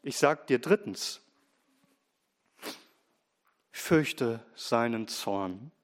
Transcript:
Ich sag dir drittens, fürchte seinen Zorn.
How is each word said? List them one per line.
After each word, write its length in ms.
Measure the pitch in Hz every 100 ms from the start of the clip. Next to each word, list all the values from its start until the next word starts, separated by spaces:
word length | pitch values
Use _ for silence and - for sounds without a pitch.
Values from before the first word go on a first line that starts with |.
Ich 140 | 143 -
sag 300 | 143 156 -
dir 140 | 127
drittens, 600 | - 208 - 95 - - _ _ _ _ _ _ _ _ _ _ _ _ _ _ - - - _ _ _ _ _ _ _ _
fürchte 720 | - - 160 147 - 120 113 -
seinen 540 | - - 117 117 113 107
Zorn. 640 | - - 98 95 95 135 _